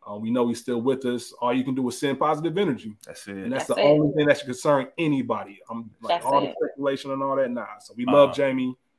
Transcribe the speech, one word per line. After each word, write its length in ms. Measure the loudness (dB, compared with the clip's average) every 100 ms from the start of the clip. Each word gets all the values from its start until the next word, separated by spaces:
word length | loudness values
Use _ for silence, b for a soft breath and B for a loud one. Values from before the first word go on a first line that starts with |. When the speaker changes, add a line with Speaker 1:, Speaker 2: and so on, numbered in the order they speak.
| -14
Speaker 1:
Uh, 80 | -8
we 140 | -2
know 160 | 0 0
he's 140 | -2
still 200 | -4 -2
with 240 | 0 0 -2
us. 260 | -4 -8
All 200 | -4 -2
you 100 | 0
can 120 | 0 -2
do 120 | -2
is 100 | -2
send 180 | -2 0
positive 400 | 0 0 -2 0
energy. 380 | 0 -2 -8 -16 -18
Speaker 2:
That's 220 | -16 -12
it. 80 | -8
Speaker 1:
And 160 | -4
that's 160 | -4 -2
Speaker 3:
That's 120 | 4
Speaker 1:
the 60 | 6
Speaker 3:
it. 40 |
Speaker 1:
only 240 | 6 4 2
thing 100 | 2
that 100 | 2
should 100 | -2
concern 400 | -2 2 2 0 -2
anybody. 640 | 0 0 0 -4 -6 -16 -14
I'm 220 | -14 -14 -10
like, 140 | -4 -2
Speaker 3:
That's 100 | 2
Speaker 1:
all 160 | 2
the 60 | 0
Speaker 3:
it. 60 | -2
Speaker 1:
speculation 520 | -6 -2 -2 -2 -4
and 100 | -4
all 140 | -2 0
that, 160 | 0
nah. 260 | -4 -8 -14
So 120 | -14 -4
we 100 | 4
love 240 | 6 6
Speaker 2:
Uh-huh. 40 | 4
Speaker 1:
Jamie. 400 | 0 0 -4 -6 _